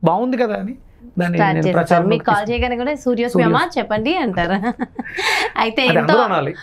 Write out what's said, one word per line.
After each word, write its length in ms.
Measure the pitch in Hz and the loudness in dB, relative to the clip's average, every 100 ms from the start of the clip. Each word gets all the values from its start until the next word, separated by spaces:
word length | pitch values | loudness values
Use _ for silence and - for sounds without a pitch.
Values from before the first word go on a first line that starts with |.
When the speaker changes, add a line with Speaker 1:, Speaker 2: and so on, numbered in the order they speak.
Speaker 1:
బాగుంది 320 | 170 185 254 254 | 2 2 0 0
కదా 180 | 240 | -2
అని 220 | 202 196 254 - - - - | -2 -6 -12 -18 -20 -12 -4
దాన్ని 200 | 175 175 | -2 2
Speaker 2:
స్టార్ట్ 160 | 190 | 2
Speaker 1:
నేను 40 | 165 | 2
Speaker 2:
చేసేసారు. 280 | 185 175 165 | 2 0 4
Speaker 1:
ప్రచారంలోకి 240 | 175 185 | 2 4
Speaker 2:
మీకు 140 | 226 | 0
కాల్ 220 | - 208 214 | 2 0 0
Speaker 1:
తీసుకు- 80 | |
Speaker 2:
చేయగానే 220 | 240 247 240 | -2 -2 -2
కూడా 180 | 247 | -4
"సూర్యోస్మి 480 | 294 254 233 240 254 | -4 -2 0 0 2
అమ్మా 160 | 247 247 | 2 2
Speaker 1:
సూర్యోస్మి. 240 | 349 262 | 0 -4
Speaker 2:
చెప్పండి" 340 | 214 214 226 359 | -2 -2 -2 0
అంటారు. 680 | 247 185 170 196 220 240 254 - - - - - 453 - | -2 -2 0 0 -2 -4 -8 -8 -12 -6 -4 -2 -2 -2
అయితే 260 | 226 226 | -2 0
Speaker 1:
అది 160 | 254 165 | 2 2
Speaker 2:
ఎంతో, 20 | |
Speaker 1:
అందరూ 160 | 147 214 | 4 2
అనాలి. 380 | 233 170 143 180 | 2 0 -2 -8